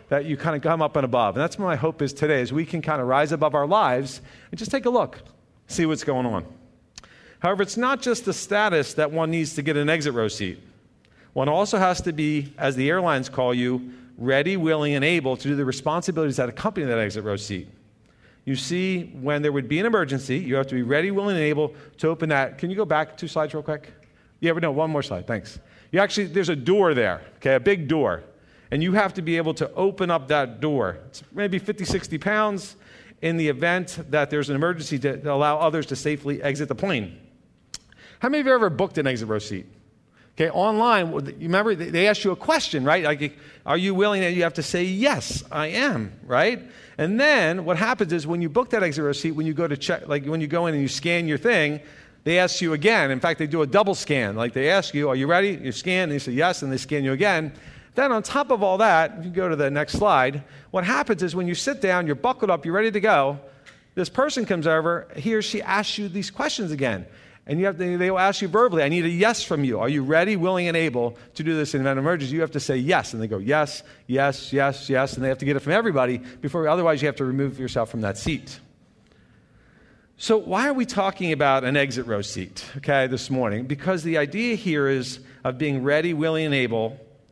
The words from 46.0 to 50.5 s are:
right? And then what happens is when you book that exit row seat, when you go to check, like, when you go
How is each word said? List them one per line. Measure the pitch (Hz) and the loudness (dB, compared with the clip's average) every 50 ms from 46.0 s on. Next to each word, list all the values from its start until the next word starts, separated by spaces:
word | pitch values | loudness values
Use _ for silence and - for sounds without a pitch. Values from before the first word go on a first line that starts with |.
| 107 98 - - - | -4 -6 -8 -14 -6
right? | - 123 131 165 220 247 - - - - - - - - | 0 2 2 4 2 2 -2 -8 -14 -20 -20 -20 -16 -6
And | - 151 170 208 233 | -4 -2 0 2 2
then | 277 302 294 240 175 156 170 185 165 | 4 4 4 4 4 2 0 0 -2
what | 165 180 | -2 0
happens | 156 214 220 254 - 208 156 170 | 0 0 0 0 0 0 0 0
is | 170 139 | -2 -2
when | 151 175 175 | -2 -2 -2
you | 170 160 | -2 0
book | 143 233 247 - | 0 0 0 2
that | - 220 190 | 0 2 2
exit | 170 139 156 151 | 0 0 0 0
row | 143 | 0
seat, | 143 - - 165 156 | -2 0 -2 -2 -2
when | 151 156 160 | -2 -2 -2
you | 156 | -2
go | 156 170 | -2 -2
to | 160 143 | -2 -2
check, | 139 - - 175 - - | -4 -2 -2 -4 -4 -2
like, | 156 143 147 135 | -4 -4 -2 -2
when | 147 160 165 | -2 -2 -2
you | 151 | -2
go | 147 | -2